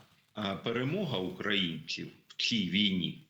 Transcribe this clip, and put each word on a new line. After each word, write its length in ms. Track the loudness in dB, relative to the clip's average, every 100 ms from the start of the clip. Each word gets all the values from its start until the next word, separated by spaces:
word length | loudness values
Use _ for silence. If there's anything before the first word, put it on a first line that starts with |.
| -18 _ _
а, 220 | -6 -4 -2
перемога 600 | -2 0 0 0 0 0
українців 920 | -2 -2 0 2 2 -2 -6 -8 -8 -14 _
в 160 | -2
цій 280 | 0 2 2
війні 520 | 4 4 2 -2 -6 -16